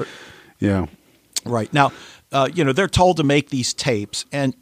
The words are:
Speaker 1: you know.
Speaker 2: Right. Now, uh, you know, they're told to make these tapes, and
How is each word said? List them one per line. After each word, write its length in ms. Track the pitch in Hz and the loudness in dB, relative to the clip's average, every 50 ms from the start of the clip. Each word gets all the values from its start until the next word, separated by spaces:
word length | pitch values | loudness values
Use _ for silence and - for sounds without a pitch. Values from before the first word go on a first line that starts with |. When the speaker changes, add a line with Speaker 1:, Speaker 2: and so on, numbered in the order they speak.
| - - - - - - - - - - _ _ | -10 -10 -12 -18 -20 -20 -20 -20 -20 -20 _ _
Speaker 1:
you 100 | 104 101 | 0 0
know. 200 | 98 95 85 78 - _ _ _ _ _ _ _ _ - - | 2 0 -2 -4 -8 _ _ _ _ _ _ _ _ -12 -6
Speaker 2:
Right. 280 | 113 120 113 107 - | -4 -4 -4 -4 -2
Now, 200 | - 147 139 135 - - - - - - _ _ | 0 0 0 0 0 -6 -16 -20 -20 -20 _ _
uh, 160 | 135 139 135 131 | 0 0 0 0
you 120 | 160 175 151 | 0 0 0
know, 80 | 139 | 2
they're 160 | 131 175 196 165 | 2 2 0 0
told 280 | - - 185 185 175 160 | 2 4 4 4 4 2
to 40 | 151 | 2
make 260 | 139 143 151 147 - | 4 4 2 2 0
these 220 | 143 131 117 - - | -4 -4 -4 -4 -6
tapes, 500 | - - 147 117 104 104 - - - - - | -4 -2 -2 -2 -2 -4 -6 -8 -10 -10 -6
and 220 | - 143 139 131 - - | -4 -2 -2 -2 -4 -6